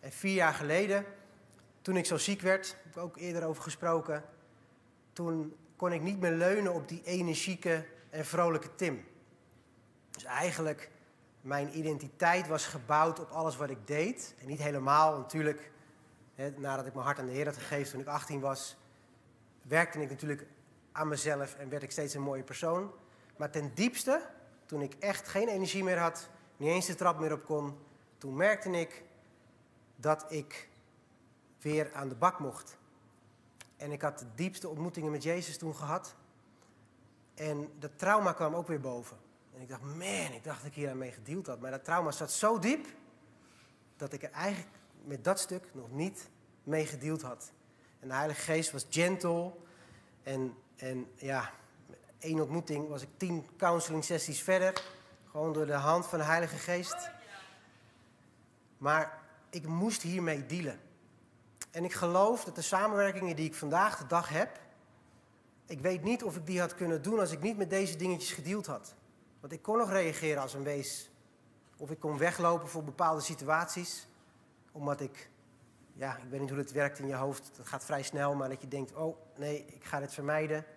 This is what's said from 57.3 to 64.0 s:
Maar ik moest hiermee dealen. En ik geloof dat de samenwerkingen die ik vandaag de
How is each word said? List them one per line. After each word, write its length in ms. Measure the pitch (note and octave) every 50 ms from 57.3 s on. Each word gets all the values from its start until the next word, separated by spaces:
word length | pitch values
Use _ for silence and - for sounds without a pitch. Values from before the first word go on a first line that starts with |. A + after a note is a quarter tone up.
| - - - - - - - - - - - - - - - - - _ - - _ - - - _ _ _ _ - -
Maar 400 | C#3 C#3 D3+ D#3+ D3+ - - - - - - - - -
ik 160 | - F3 D3
moest 360 | D#3 E3 E3+ G3 A3+ G3+ -
hiermee 440 | - E3+ F3+ F#3 F3 E3 D#3 C#3+ C3+
dealen. 340 | A#2+ D3+ F3 E3+ C#3 A2 G2 - - - - - - - - - _ _ - - - - - - -
En 140 | - E3+ F3
ik 80 | F3+
geloof 520 | - - F#3 E3+ F3 F#3 G3 G#3+ B3 A#3 -
dat 100 | - -
de 80 | F3
samenwerkingen 720 | D#3+ - - F#3 G3+ G#3+ G#3+ G3+ G3+ G3 F#3+ F#3+ F3+ F3+ E3
die 100 | D3+ D#3+
ik 80 | D#3 -
vandaag 440 | - - D3 D3 F3 G3 G#3+ -
de 80 | -